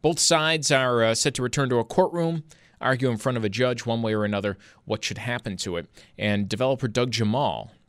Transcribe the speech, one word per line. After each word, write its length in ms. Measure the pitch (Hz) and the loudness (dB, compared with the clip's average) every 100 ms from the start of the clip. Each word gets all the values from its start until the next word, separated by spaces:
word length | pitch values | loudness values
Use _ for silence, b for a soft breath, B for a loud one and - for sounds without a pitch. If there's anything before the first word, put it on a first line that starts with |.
Both 160 | 151 151 | 0 2
sides 540 | - 165 156 160 139 | 2 4 2 0 2
are, 320 | 135 127 120 | 2 4 4
uh, 100 | 113 | 4
set 200 | 113 143 | 2 0
to 80 | 123 | 0
return 260 | 123 147 135 | -4 0 2
to 80 | 120 | 0
a 80 | |
courtroom, 600 | 113 - 185 170 165 165 - b b b | 2 2 2 2 -2 -2 -8 b b b
argue 300 | 127 131 131 | -2 0 0
in 80 | 113 | 0
front 180 | 131 123 | -2 -2
of 80 | |
a 60 | 107 | -2
judge 340 | 104 127 117 | 0 0 0
one 160 | 120 117 | -2 -2
way 140 | 113 | 0
or 100 | 107 | 0
another 320 | 104 104 101 95 B B - | 0 0 -2 -6 B B -6
what 180 | 107 | -4
should 140 | - 101 | -4 -6
happen 400 | 117 120 113 92 | -6 -6 -6 -8
to 180 | - 85 | -6 -6
it. 140 | 87 B B - | -8 B B -4
And 320 | 104 101 98 | 0 0 0
developer 400 | 107 131 135 135 | 0 0 0 0
Doug 220 | 117 123 | 0 0
Jamal 600 | 113 107 120 131 64 - _ | 0 0 0 -2 -4 -10 _